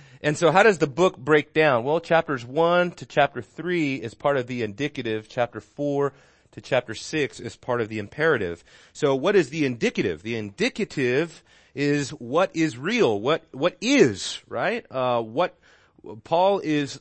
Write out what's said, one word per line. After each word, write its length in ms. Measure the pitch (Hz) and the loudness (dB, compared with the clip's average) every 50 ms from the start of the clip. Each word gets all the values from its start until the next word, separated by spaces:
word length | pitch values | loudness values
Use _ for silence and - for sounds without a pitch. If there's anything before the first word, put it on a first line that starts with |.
| - - - - - | -20 -20 -14 -6 -4
And 160 | 147 151 - | -4 0 2
so 120 | 170 156 | 2 4
how 120 | 147 190 208 | 6 6 6
does 160 | 226 190 143 | 6 4 4
the 80 | 156 | 0
book 320 | 147 120 160 180 185 185 - | -2 2 2 2 2 2 0
break 340 | 131 135 156 147 139 - - | 0 2 2 2 2 2 0
down? 320 | 156 156 151 131 117 117 | 2 4 4 4 2 2
Well, 160 | 139 156 170 | 0 -2 -2
chapters 460 | - - 165 160 160 - 147 123 117 | 0 2 2 2 2 0 -4 -6 -6
one 460 | 120 131 156 165 170 175 180 175 175 170 | -4 -2 0 2 4 4 2 2 0 -2
to 120 | - 135 | -8 -14
chapter 380 | - - 156 143 147 - 131 - | -2 2 2 2 2 0 -4 -12
three 540 | - _ - 156 180 180 175 151 139 135 | -12 _ -10 -6 -4 -2 0 0 -2 -2
is 180 | - 110 113 - | -4 -6 -10 -8
part 240 | - - 147 143 135 | -4 -2 0 0 0
of 80 | 120 | -2
the 160 | 120 127 120 113 | -4 -4 -6 -6
indicative. 640 | 104 101 101 143 147 - 139 120 113 110 110 107 - | -6 -4 -4 -6 -6 -6 -6 -6 -4 -4 -6 -8 -6
Chapter 320 | - 127 120 117 - 110 | -4 -4 -4 -4 -4 -10
four 540 | - _ _ - 143 143 139 139 143 139 - - _ _ _ _ _ _ _ | -16 _ _ -6 -4 -4 -2 -2 -2 -2 -4 -8 _ _ _ _ _ _ _
to 100 | - - | -18 -6
chapter 320 | - 139 127 - - 110 | -2 -2 -2 -2 -2 -8
six 460 | - - - - 156 139 123 - - | -12 -10 -6 -4 -2 -4 -4 -6 -8
is 160 | - 117 - | -12 -14 -14
part 260 | - - - 123 120 113 | -10 -6 -4 -4 -4 -4
of 80 | 104 | -4
the 80 | 110 110 | -6 -8
imperative. 640 | 101 101 - - 151 165 151 113 98 85 85 - _ _ - - - _ - | -8 -8 -6 -2 0 0 2 0 -2 -4 -6 -8 _ _ -20 -20 -20 _ -6
So 200 | - - 143 135 | -2 0 0 0
what 220 | 135 135 190 214 | 2 2 2 4
is 140 | 196 160 123 | 4 2 2
the 160 | 147 165 147 | 0 -2 -2
indicative? 560 | 131 123 113 117 247 - - 147 98 82 78 92 | -2 -2 -2 -2 -2 0 0 -2 -2 -4 -6 -6
The 140 | 113 117 | -6 -6
indicative 1080 | 113 104 104 101 - 196 254 - - 202 - - 151 131 120 123 139 165 165 - - _ _ _ _ _ _ - | -6 -6 -8 -4 -2 -2 -2 -2 -4 -6 -6 -4 -2 0 0 2 0 0 -2 -6 -14 _ _ _ _ _ _ -6
is 340 | 135 143 143 147 147 143 117 | -2 0 0 0 0 -2 -4
what 480 | 156 - 123 117 135 165 190 185 - | -8 -12 -8 -2 0 0 0 0 0
is 220 | 160 160 156 117 120 | 0 -2 -2 -2 -4
real, 420 | 139 185 240 240 180 127 107 101 | -4 -2 0 2 2 2 2 0
what, 240 | 104 135 160 160 - _ - | 0 0 -2 -2 -4 _ -6
what 240 | 131 151 175 - - - | -2 -2 -2 -2 -2 0
is, 580 | 240 285 277 180 123 98 92 - - - - - - | 2 6 6 6 6 4 0 -8 -10 -10 -12 -12 -10
right? 380 | - 113 139 180 226 240 - - | -6 -4 -2 -2 -4 -4 -8 -8
Uh, 300 | 135 135 127 127 120 117 | -6 -2 -2 0 0 0
what 380 | 117 110 113 143 180 180 - _ _ _ _ _ _ _ _ _ - - 104 110 - | -2 -2 -2 -2 -2 -2 -4 _ _ _ _ _ _ _ _ _ -18 -18 -18 -16 -6
Paul 360 | - 165 170 185 196 202 185 | -2 2 2 4 4 2 2
is 380 | - 156 151 147 143 135 - - | 0 0 0 0 -2 -4 -6 -12